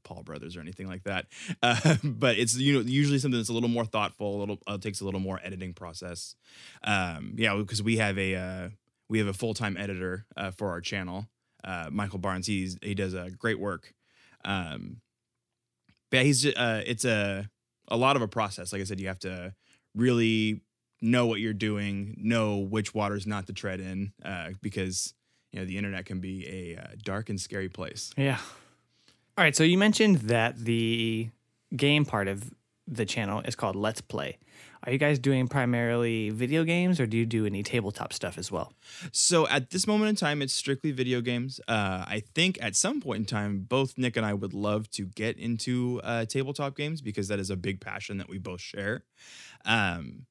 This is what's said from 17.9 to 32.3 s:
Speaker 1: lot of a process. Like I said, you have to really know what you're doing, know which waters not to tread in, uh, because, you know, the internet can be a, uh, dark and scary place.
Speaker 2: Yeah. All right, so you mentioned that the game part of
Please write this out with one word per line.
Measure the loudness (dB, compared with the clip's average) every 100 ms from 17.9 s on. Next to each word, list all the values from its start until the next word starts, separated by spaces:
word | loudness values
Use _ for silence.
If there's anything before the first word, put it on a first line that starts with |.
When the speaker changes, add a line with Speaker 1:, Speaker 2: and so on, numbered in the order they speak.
| 2
Speaker 1:
lot | 4 4
of |
a | 2
process. | 0 -2 -4 -6
Like | -6
I | -4
said, | -4
you | -6
have | -6
to | -8 -8 -10 -14 _ _ _
really | 2 4 6 6 4 2 0 -6 _ _ _
know | 4 6 4
what | 2
you're | 0
doing, | 0 0 0 -2 -4 -6 -4
know | 0 2 2 0
which | 0 -2 -2
waters | 0 0 -2 -4
not | -6 -6
to |
tread | -8 -6 -6
in, | -6 -4 -6 -6
uh, | -10 -8 -8 -8
because, | -6 -4 -4 -4 -6 -10 _ _ _
you | -10
know, | -6
the | -6
internet | -6 -6 -6
can | -6
be | -6 -8 -8
a, | -10 -10 -12
uh, | -14 -12
dark | -6 -4 -4
and | -6
scary | -6 -6 -6
place. | -6 -10 -10 -8 0
Speaker 2:
Yeah. | 2 0 -4 -16 -20 _ _ _ _ _ _ 2
All |
right, | 4 6
so |
you | 6 8
mentioned | 6 8 8 6
that | 6 4 4 0
the | 0 2 2 2 0 0 -2 -8 _ _ -8 2
game | 6 6 4
part | 2
of | 0